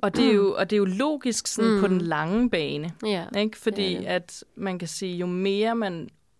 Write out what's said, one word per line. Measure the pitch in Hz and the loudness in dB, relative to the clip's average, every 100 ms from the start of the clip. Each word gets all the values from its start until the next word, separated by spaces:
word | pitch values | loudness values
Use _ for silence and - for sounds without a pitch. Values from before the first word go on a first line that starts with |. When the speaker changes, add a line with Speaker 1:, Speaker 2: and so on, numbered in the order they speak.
Speaker 1:
Og | 202 214 | -2 4
det | 262 | 6
er | |
jo, | 208 196 | 6 4
Speaker 2:
Mm. | - | 2
Speaker 1:
og | 190 | 2
det | 208 | 2
er | |
jo | 196 | 2
logisk | 190 294 294 254 214 - | 2 0 0 -2 -2 -4
sådan | - 226 202 | 0 2 4
på | 196 | 4
Speaker 2:
Mm. | |
Speaker 1:
den | 185 | 2
lange | 170 151 160 220 247 | 0 -2 0 2 2
bane, | 175 143 147 165 - 214 | 0 -2 -4 -8 -6 -2
Speaker 2:
Ja, | 185 170 202 | -2 -2 -2
Speaker 1:
ikke? | 214 - | -2 -2
Fordi | 226 208 | -2 0
Speaker 2:
det | 190 180 | -2 -2
er | |
det. | 185 | -2
Speaker 1:
at | 180 175 - - - | -4 -4 -20 -18 -8
man | 196 180 | -6 -6
kan | 165 | -8
sige, | - 190 175 | -6 -6 -4
jo | 180 | -2
mere | 180 196 202 220 233 | 0 0 2 0 0
man | 202 165 - _ _ | -2 -6 -12 _ _